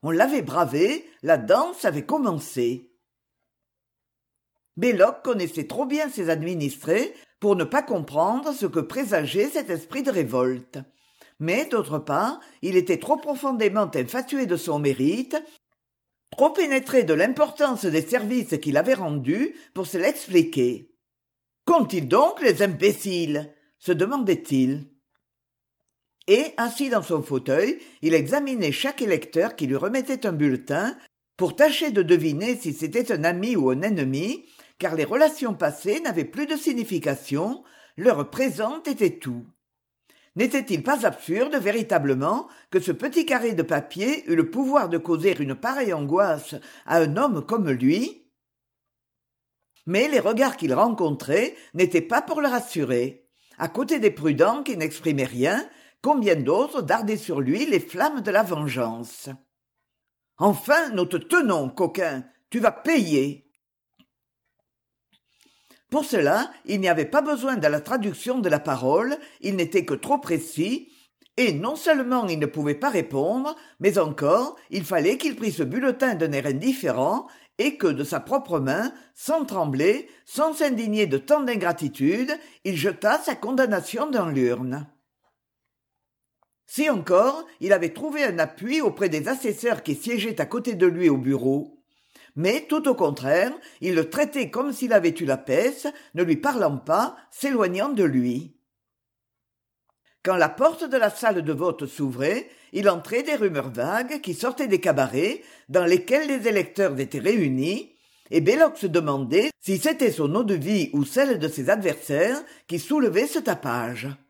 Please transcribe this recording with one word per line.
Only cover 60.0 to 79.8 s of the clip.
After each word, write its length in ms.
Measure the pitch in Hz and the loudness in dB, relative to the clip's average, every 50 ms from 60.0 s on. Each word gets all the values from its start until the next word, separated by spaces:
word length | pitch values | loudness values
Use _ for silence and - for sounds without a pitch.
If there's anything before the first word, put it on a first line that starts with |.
| _ _ _ _ _ _ _ _ | _ _ _ _ _ _ _ _
Enfin, 520 | 160 202 202 - - - 294 320 330 285 | 2 2 2 2 2 2 2 4 4 0
nous 160 | 220 190 180 | 0 -2 -2
te 100 | - 180 | 0 -2
tenons, 540 | 165 151 - - 370 311 226 190 160 139 131 | -6 -4 2 2 2 4 4 2 2 0 -2
coquin, 560 | - - 190 165 170 - 185 165 143 131 127 - _ _ _ _ | -2 -2 -2 -2 0 -2 -4 -4 -4 -6 -10 -14 _ _ _ _
tu 80 | - 240 | -6 2
vas 120 | 214 220 - | 2 2 0
payer !» 720 | - - - 330 294 208 165 151 139 135 143 143 - _ _ _ _ _ _ _ _ _ _ _ _ _ _ _ _ _ _ _ _ _ _ _ _ _ _ _ _ _ _ _ _ _ _ _ _ _ _ _ _ _ _ _ _ _ _ _ _ _ _ | 0 -2 2 2 2 2 2 2 2 2 0 -4 -10 _ _ _ _ _ _ _ _ _ _ _ _ _ _ _ _ _ _ _ _ _ _ _ _ _ _ _ _ _ _ _ _ _ _ _ _ _ _ _ _ _ _ _ _ _ _ _ _ _ _
Pour 160 | - 294 302 | -2 -2 -2
cela, 480 | - 254 208 151 139 165 214 262 - - - _ | 0 0 2 4 4 4 2 0 -2 -8 -18 _
il 160 | - 202 202 | -4 -2 0
n'y 80 | 190 180 | 2 2
avait 180 | 170 156 151 | 2 2 0
pas 160 | 147 - 285 294 | 0 2 0 2
besoin 340 | 294 294 262 240 269 262 | 2 -2 -2 -2 -2 -2
de 100 | 220 151 151 | 2 2 2
la 120 | 147 151 | 0 0
traduction 600 | 151 - 226 262 208 208 165 - - 226 247 262 | -4 -2 -4 -2 -2 -2 -6 -6 -6 -4 -4 -2
de 80 | 214 180 | 0 2
la 100 | 151 147 | 0 0
parole, 580 | - 156 139 127 123 131 147 175 226 254 285 311 - - - _ | 0 -2 -4 0 2 2 4 4 2 2 -2 -4 -8 -18 -20 _
il 140 | - 196 196 | -6 -4 0
n'était 300 | 190 170 160 - 196 175 | 0 -2 2 2 0 0
que 100 | - 143 | 0 -4
trop 240 | 139 - - 277 277 | -6 0 0 -2 -2
précis, 760 | 285 - 175 156 - - - - 160 202 247 302 - - _ _ _ _ _ _ _ _ _ | 0 -2 -4 -4 -4 -6 -4 -4 -2 -2 -2 -6 -6 -12 _ _ _ _ _ _ _ _ _
et 160 | - 254 226 165 | 0 2 2 2
non 240 | 143 175 233 302 | 0 -2 -4 -6
seulement 500 | 311 - 359 311 277 262 240 254 254 226 | -4 2 2 2 2 2 0 0 0 0
il 140 | 190 165 156 | -2 -2 -2
ne 60 | 147 | -2
pouvait 280 | 147 - 156 147 147 143 | -4 -2 -2 -2 -2 -2
pas 160 | 147 254 285 | 0 -2 -2
répondre, 640 | 240 185 151 - - 135 143 170 214 254 262 294 320 - - - _ _ | 0 0 -2 -2 -2 -2 0 0 0 -2 -2 -4 -6 -10 -14 -20 _ _
mais 180 | 170 196 185 | 0 2 2
encore, 600 | 196 170 156 143 - 147 143 170 214 247 294 - - - _ | 2 0 0 -2 -2 2 4 4 4 2 0 -8 -14 -18 _
il 140 | - 196 175 | -8 -6 -6
fallait 320 | - 190 170 147 175 240 | -2 -2 2 2 2 0
qu'il 200 | 262 - 311 247 | 0 -2 -4 -4
prît 160 | - 220 214 156 | -2 -4 -4 -2
ce 100 | - 156 | -2 -4
bulletin 540 | 127 143 247 254 269 247 254 262 254 220 | -2 -2 -2 0 0 0 0 0 0 0
d'un 160 | 165 165 165 - | 0 -2 -2 -2
air 140 | 170 - | -2 -2
indifférent, 840 | 147 135 135 165 254 262 - - 156 120 120 131 151 196 254 - - - - _ _ _ _ | -2 -2 0 0 -2 -2 0 -2 -2 0 0 0 0 0 -2 -4 -10 -20 -20 _ _ _ _
et 180 | 214 294 285 | -2 -2 -2
que, 100 | - - | 0 0
de 160 | 180 147 131 143 | 0 0 0 -4
sa 160 | 143 - 143 | -4 -4 -6
propre 400 | - - 254 269 269 - 170 156 | -4 -2 -4 -4 -2 -2 -4 -2
main, 340 | 135 131 139 170 220 269 - - - _ _ | 0 0 -2 -2 -2 -4 -6 -10 -20 _ _
sans 300 | - - - 302 320 294 | -16 -6 -2 -2 -2 -2
trembler, 640 | 262 202 190 165 147 135 131 | -4 -2 -2 -2 -2 0 2